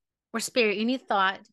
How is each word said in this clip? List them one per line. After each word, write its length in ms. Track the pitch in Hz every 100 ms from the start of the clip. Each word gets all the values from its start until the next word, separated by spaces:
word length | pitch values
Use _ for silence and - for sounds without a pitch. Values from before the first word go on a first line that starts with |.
| _ _ _
or 80 | 226
spare 300 | - 269 214
any 280 | 202 220 254
thought 420 | - 208 190 190 -